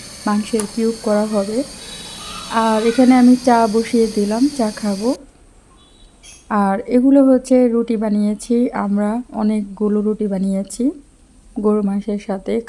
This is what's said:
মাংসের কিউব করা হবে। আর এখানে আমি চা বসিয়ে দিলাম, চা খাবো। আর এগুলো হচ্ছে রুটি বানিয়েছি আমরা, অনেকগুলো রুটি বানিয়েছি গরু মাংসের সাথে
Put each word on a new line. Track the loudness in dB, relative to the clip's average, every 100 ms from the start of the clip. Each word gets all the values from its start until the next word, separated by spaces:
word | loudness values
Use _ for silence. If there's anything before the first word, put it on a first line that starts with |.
| -20 -10 -4
মাংসের | -2 -2 -4 -4
কিউব | -2 -2 -2 -2
করা | 0 0
হবে। | -2 -2 -4 -6 -10 -18 -16 -16 -16 -14 -14 -4 0 0
আর | 2 2
এখানে | 4 6 8
আমি | 8 6 4
চা | 4 4
বসিয়ে | 0 0 2 2 0
দিলাম, | -2 0 0 0
চা | -4 -2
খাবো। | -4 -2 -2 -4 -8 _ _ _ _ _ _ _ -20 _ -20 -20 _ -2 0
আর | -2 0 2
এগুলো | 4 6 6
হচ্ছে | 4 4 2 4
রুটি | 2 0 -2
বানিয়েছি | 0 0 0 -4 -2 0 0 -2
আমরা, | -2 -2 -2 -4 -8 -4
অনেকগুলো | -2 -2 -4 -4 -2 -2 -2
রুটি | -2 -4
বানিয়েছি | -2 -2 -4 -6 -4 -4 -4 -14 _ _ _ -14 -4 -2
গরু | 0 -2
মাংসের | -4 -4 -6 -6
সাথে | -8 -4 -6